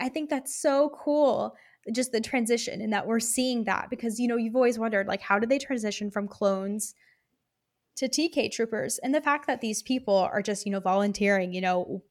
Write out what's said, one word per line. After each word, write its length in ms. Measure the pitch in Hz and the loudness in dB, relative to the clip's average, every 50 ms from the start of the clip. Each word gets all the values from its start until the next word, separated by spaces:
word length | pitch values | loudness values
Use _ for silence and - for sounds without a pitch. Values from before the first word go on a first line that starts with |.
I 80 | 254 262 | -6 -4
think 200 | - 320 302 302 | -4 -4 -4 -2
that's 240 | 294 262 269 - - | -4 -4 -4 -6 -6
so 360 | - - 294 269 277 294 285 | 0 2 2 4 4 4 2
cool, 680 | 294 - - 294 294 302 294 262 - - 208 220 - - - - _ _ _ 202 226 | 0 -2 -2 0 4 4 4 4 4 2 0 -4 -6 -12 -20 -20 _ _ _ -4 -2
just 180 | 247 247 254 | -2 -2 0
the 80 | - 220 | -2 -2
transition 600 | 226 - - 247 226 226 240 233 - - - - | -2 0 -2 0 2 2 0 0 0 -4 -6 -4
and 100 | 220 214 | -2 -2
that 160 | 214 - - | -2 0 0
we're 140 | 220 226 226 | 0 0 0
seeing 420 | 226 - - 254 254 254 247 233 220 | 0 0 0 0 0 0 0 0 0
that 260 | - 190 - - - | 0 -2 -2 -2 -6
because, 300 | 254 - 233 226 208 233 | -6 -6 -4 -4 -2 -2
you 80 | 247 | 0
know, 80 | 240 233 | 0 0
you've 220 | 233 226 226 226 | 0 -2 0 2
always 200 | 262 247 240 226 | 4 4 4 2
wondered, 300 | 226 226 226 214 196 196 | 2 0 0 0 0 0
like, 140 | 202 196 196 | 0 -2 -2
how 180 | - - 196 208 | 0 0 2 2
did 80 | 226 | 2
they 120 | 233 269 277 | 2 2 0
transition 520 | - - 262 233 214 208 196 - 208 202 | 0 -2 -4 -2 -2 -4 -4 -4 -6 -4
from 160 | - 208 202 | -4 -4 -6
clones 640 | 202 - - 208 196 196 190 190 202 208 214 - - - _ _ _ _ _ _ _ _ _ _ _ _ _ _ _ _ _ _ _ _ | -6 -4 0 0 0 2 0 -2 -4 -4 -4 -6 -8 -10 _ _ _ _ _ _ _ _ _ _ _ _ _ _ _ _ _ _ _ _
to 140 | - 269 262 | -4 -4 -2
T 180 | - 294 320 | 0 0 0
K 220 | 330 - 285 220 214 | 0 0 0 0 0
troopers? 480 | - - 226 226 226 208 - - - | -2 -2 -2 -2 -2 -4 -4 -4 -4
And 180 | - - 262 285 | -4 -2 0 0
the 60 | 302 | 0
fact 260 | 302 294 285 294 - | 2 2 0 0 0
that 140 | - 254 247 | -2 -2 -2
these 200 | 240 220 208 - | -2 -4 -4 -4
people 360 | - - 254 254 262 208 196 | -2 -2 -2 -2 2 4 4
are 240 | 190 180 - - 202 | 4 4 2 0 -2
just, 240 | 196 214 202 190 - | -2 -2 -4 -2 -2
you 60 | 202 196 | -4 -4
know, 80 | 196 | 0
volunteering, 720 | 180 185 190 196 202 208 190 - 208 202 202 190 180 180 180 | 2 2 2 4 2 2 0 2 4 4 4 4 2 -2 -2
you 80 | 185 | -2
know, 420 | 185 180 180 180 - - - 185 - _ | 0 0 0 0 0 -2 -6 -8 -10 _